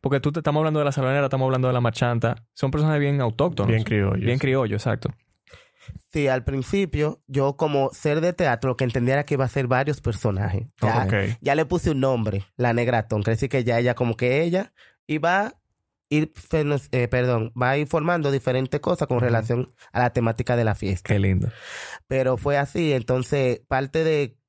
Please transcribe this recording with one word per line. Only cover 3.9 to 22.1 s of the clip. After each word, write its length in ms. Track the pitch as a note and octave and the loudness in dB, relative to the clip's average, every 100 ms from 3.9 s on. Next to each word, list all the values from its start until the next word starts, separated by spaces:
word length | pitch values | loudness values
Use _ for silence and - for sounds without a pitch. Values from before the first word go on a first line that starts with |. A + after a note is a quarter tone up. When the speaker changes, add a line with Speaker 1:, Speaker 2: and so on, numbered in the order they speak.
| G#2+ G2 G#2+ | 2 2 2
Speaker 1:
Bien 140 | A2 B2+ | 0 0
criollo, 360 | C#3 C3+ A2+ G2+ | 0 0 0 -2
exacto. 340 | B2 A2 - - _ _ _ - _ _ - - _ | -2 -2 -4 -8 _ _ _ -20 _ _ -18 -18 _
Speaker 3:
Sí, 160 | D#3+ C#3 | -2 0
al 160 | C3 | 0
principio, 800 | A#2+ C3+ B2 G3 F#3 D3+ D3+ D3+ - | 0 -4 -2 -2 0 0 -2 -2 -6
yo 300 | C#3 C#3 C#3 | 0 0 0
como 340 | D#3 C#3+ C3+ | 0 2 0
ser 280 | - D3+ D3 | -2 -2 0
de 120 | E3+ | 0
teatro, 360 | F3 D#3+ A#2 C3 | 0 0 0 0
lo 60 | A#2+ | 0
que 80 | |
entendía 300 | B2+ B2 A#2+ | -2 0 0
era 100 | C#3 | 0
que 100 | C#3+ | 0
iba 100 | C#3+ | 0
a 40 | C3 | 0
ser 180 | - B2 | 0 0
varios 340 | B2+ C#3+ C#3+ | 0 0 -2
personajes. 680 | - G2 A2+ G2 G2+ F#2+ A#2 _ | -4 -2 -2 0 -2 -4 -6 _
Ya, 240 | G#2+ A2+ | 0 2
Speaker 2:
Ok. 340 | F#2+ G#2 G2 A2+ | 2 0 0 -2
Speaker 3:
ya 140 | C3+ | 0
le 100 | D3 D3+ | 0 0
puse 240 | F3 F3+ | 0 0
un 100 | C#3+ | 0
nombre, 440 | C3+ B2 G#2+ G2 - - | 2 2 0 -4 -6 -2
La 160 | B2 | 0
Negra 260 | A#2 A#2+ A#2+ | 2 2 0
Atón. 240 | G#2+ G#2+ | 0 -2
Quiere 140 | G#2 A2+ | 0 0
decir 120 | C3+ | 0
que 160 | C3+ | -2
ya 140 | A#2+ A#2 | 0 2
ella, 160 | B2 | 2
como 220 | A#2+ B2 A2 | 0 -2 0
que 260 | B2 C3+ | 0 2
ella, 300 | E3+ F3+ - _ - _ - | 0 -2 -4 _ -20 _ -6
iba 340 | D3+ E3 F#3+ G#3+ | -2 0 0 -2
a... 60 | - _ _ _ _ _ | -8 _ _ _ _ _
Ir, 240 | D3+ D#3 | 0 0
fe-, 300 | - - D#3+ D3 C#3+ - | -6 -4 -2 0 -2 -2
eh, 160 | B2+ A#2+ | -2 0
perdón, 440 | B2+ B2+ A#2+ A2 A#2 | 0 2 0 -2 0
va 100 | B2 | 0
a 80 | C#3 | 0
ir 80 | D3 | 0
formando 440 | D#3+ D#3 F3 C#3+ | 0 0 0 0
diferentes 500 | C3+ - B2+ C3 D3 | 0 0 -2 -2 -2
cosas 280 | - F3+ D3 | -2 -2 0
con 100 | B2 | 0
Speaker 1:
Ujú. 80 | B2 | 2
Speaker 3:
relación 420 | A#2 A2 A#2+ B2+ _ - | 0 0 -2 -4 _ -6
a 80 | - | 0
la 100 | A#2+ | 0
temática 440 | B2 A2+ A2+ A#2+ A#2+ | 2 0 -2 -2 2
de 80 | |
la 100 | A2 | 2
fiesta. 340 | G2+ G2 F#2+ - | 0 -2 -4 0
Speaker 1:
Qué 60 | G#2 | 2
lindo. 300 | G2 F#2 G2+ - - - - - | 2 2 0 -6 -16 -14 -14 -16
Speaker 3:
Pero 300 | _ | _